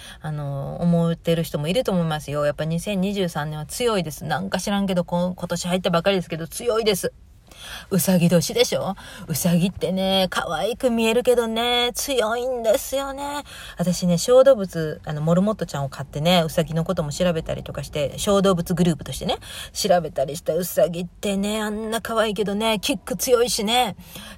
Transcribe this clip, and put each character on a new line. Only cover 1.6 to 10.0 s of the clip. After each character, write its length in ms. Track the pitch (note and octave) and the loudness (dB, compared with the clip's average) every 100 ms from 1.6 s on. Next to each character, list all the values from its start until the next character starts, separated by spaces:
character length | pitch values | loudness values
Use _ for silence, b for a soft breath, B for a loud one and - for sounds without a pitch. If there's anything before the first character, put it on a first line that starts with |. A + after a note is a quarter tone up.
| D3+ | -2
い 40 | |
る 120 | A#3 B3+ | 0 0
と 80 | |
思 80 | F3+ | 0
い 20 | D#3+ | 0
ま 140 | D3+ | -2
す 100 | C#3 | -4
よ。 160 | D3 D3 | -2 0
や 60 | |
っ 40 | C#3+ | -2
ぱ 100 | D#3+ | -2
二 160 | E3+ | -4
千 180 | G#3 G3 | -2 -2
二 140 | G3 | -2
十 160 | G3+ F3 | 0 -2
三 200 | D#3 D3+ | -2 -6
年 80 | D3+ | -6
は 80 | D3+ | -8
強 320 | - A#3+ G3+ | -2 0 0
い 60 | |
で 80 | D#3 | -2
す。 140 | - D#3 | -6 -4
な 140 | D#3 | -4
ん 100 | G3 | -2
か 100 | F#3+ | -4
知 100 | A3 | 0
ら 100 | G3+ | 0
ん 40 | G3 | 0
け 100 | F3+ | 0
ど、 100 | E3+ | 0
こ-、 280 | F3 F3+ F3+ | -2 -2 -4
今 120 | F3 | -6
年 200 | F3 F3+ | -4 -2
入 80 | F#3 | -2
っ 40 | |
た 80 | F#3+ | 2
ば 120 | F3 | 2
か 60 | G3 | 2
り 60 | F#3+ | 0
で 40 | |
す 60 | E3+ | -2
け 60 | D#3+ | -6
ど、 100 | E3 | -8
強 340 | - A#3+ A3 | -4 0 2
い 20 | |
で 120 | G#3+ F#3+ | 2 2
す。 180 | - - - - - B B B - | -2 -8 -18 -20 -20 B B B -2
う 100 | F3+ | 0
さ 200 | - F3+ | 4 4
ぎ 80 | E3+ | 6
年 240 | F3 - | 4 4
で 120 | A#3 B3+ | 2 2
し 100 | F#3 | 0
ょ？ 200 | D3 G3 B B F3 | -4 -6 B B -8
う 60 | |
さ 220 | D3+ F3 F3 | -2 2 2
ぎ 140 | F#3+ | 2
っ 20 | |
て 220 | - D#3+ | 0 -2
ね、 340 | F#3+ | 0